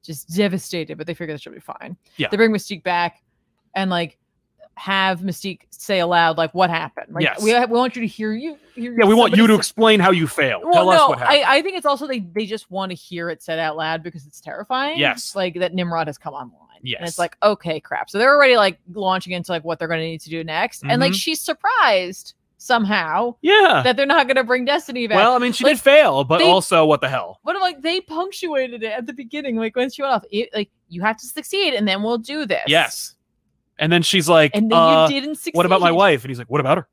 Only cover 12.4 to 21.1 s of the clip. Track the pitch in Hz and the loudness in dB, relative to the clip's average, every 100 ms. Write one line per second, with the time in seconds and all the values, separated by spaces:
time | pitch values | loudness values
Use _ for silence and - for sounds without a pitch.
12.4 | 214 214 - 185 190 180 - 170 170 160 | -8 -10 -10 -10 -8 -10 -14 -10 -8 -10
13.4 | - 160 160 156 160 165 165 165 143 - | -8 -4 -4 -4 -6 -6 -8 -16 -20 -20
14.4 | - - 208 254 285 320 143 - - 196 | -16 -14 -6 -4 -4 -2 -2 -2 -8 -6
15.4 | 185 170 180 185 175 165 156 135 160 139 | -6 -4 -6 -4 -4 -4 -6 -10 -14 -14
16.4 | 123 82 80 _ 127 113 170 165 175 _ | -16 _ _ _ -12 -10 -10 -6 -6 _
17.4 | 208 202 175 156 - - - 202 247 294 | 0 0 -6 -8 -8 -8 -6 0 2 4
18.4 | 269 240 196 190 - 180 190 185 180 180 | 4 4 2 -2 -16 -6 -2 -2 -4 -10
19.4 | 175 170 156 160 160 165 160 160 - 165 | -6 -8 -6 -8 -6 -6 -6 -10 -12 -12
20.4 | 160 156 226 - 139 240 269 | -8 -4 -4 -6 -4 0 0